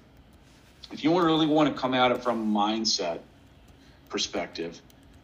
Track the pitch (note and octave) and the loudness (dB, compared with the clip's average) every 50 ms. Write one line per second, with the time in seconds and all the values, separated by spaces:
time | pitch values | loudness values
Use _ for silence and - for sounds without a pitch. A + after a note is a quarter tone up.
0 | - - - - - - - - - - - - - - - - - - G#2+ - | -20 -20 -20 -20 -20 -20 -20 -20 -20 -20 -20 -20 -20 -20 -20 -20 -20 -18 -14 -2
1 | C3 D3+ E3+ F3+ E3+ D#3+ D#3+ D#3 D#3+ D3+ D3 D#3 D3+ C#3 - - - B2+ C3 B2+ | 0 2 2 4 4 4 4 4 2 4 4 4 4 2 2 -2 -4 -2 2 2
2 | B2+ B2 A#2+ - - B2 A#2 A2+ A2 G#2+ G#2+ G#2 G2+ G#2+ A2 A2+ A2+ G#2+ - - | 4 2 2 0 0 -2 -2 -2 0 0 0 2 2 0 0 -2 -2 -2 -2 -2
3 | - G2 F#2+ - - - - - - - - - - - - - - - - - | -4 -4 -6 -8 -12 -18 -20 -20 -20 -20 -20 -20 -20 -20 -20 -20 -20 -20 -20 -20
4 | - - - G2+ - - - G2 E2 - - - E2+ E2+ E2+ - - - - - | -20 -10 -6 -6 -6 -6 -6 -8 -8 -8 -8 -10 -10 -10 -10 -14 -20 -20 -20 -20
5 | - - - - | -20 -20 -20 -20